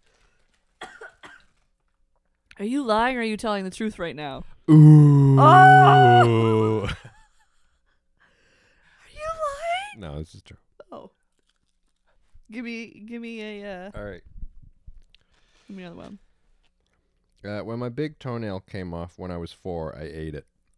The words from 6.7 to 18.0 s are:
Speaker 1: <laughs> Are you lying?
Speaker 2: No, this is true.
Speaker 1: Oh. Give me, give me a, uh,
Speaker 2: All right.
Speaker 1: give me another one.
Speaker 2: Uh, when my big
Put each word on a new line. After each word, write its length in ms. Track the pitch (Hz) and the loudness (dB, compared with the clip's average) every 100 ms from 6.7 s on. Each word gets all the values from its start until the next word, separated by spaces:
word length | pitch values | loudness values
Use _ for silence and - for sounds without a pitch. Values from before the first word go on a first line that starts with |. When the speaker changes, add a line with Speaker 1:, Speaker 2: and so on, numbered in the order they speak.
| 110 | -4
Speaker 1:
<laughs> 20 | |
Are 40 | 101 - 117 _ _ _ _ _ _ _ _ _ _ _ _ _ _ _ _ _ _ _ _ | -8 -12 -20 _ _ _ _ _ _ _ _ _ _ _ _ _ _ _ _ _ _ _ _
you 160 | 605 622 | -16 -14
lying? 720 | 640 605 571 679 719 831 - | -10 -10 -10 -10 -10 -10 -16
Speaker 2:
No, 200 | 76 73 | -16 -16
this 160 | 78 | -16
is 60 | 101 | -20
true. 140 | _ - _ _ - | _ -20 _ _ -20
Speaker 1:
Oh. 180 | 247 - _ _ _ _ _ _ _ _ _ _ _ _ - _ | -20 -20 _ _ _ _ _ _ _ _ _ _ _ _ -20 _
Give 140 | 220 | -18
me, 400 | 233 226 233 - 214 | -16 -16 -18 -20 -20
give 140 | 233 | -18
me 200 | 233 226 | -16 -18
a, 440 | 214 208 202 185 190 | -18 -18 -18 -18 -20
uh, 40 | 208 | -18
Speaker 2:
All 60 | |
right. 180 | - 127 _ - - - - _ - - _ _ _ _ _ _ _ | -18 -20 _ -18 -18 -18 -20 _ -20 -20 _ _ _ _ _ _ _
Speaker 1:
give 100 | 196 | -20
me 60 | |
another 140 | 175 170 | -20 -20
one. 180 | - 202 _ _ _ _ _ _ _ _ _ _ _ _ | -20 -20 _ _ _ _ _ _ _ _ _ _ _ _
Speaker 2:
Uh, 160 | 101 104 | -16 -14
when 140 | 98 117 | -12 -12
my 100 | 123 | -12
big 280 | 120 | -12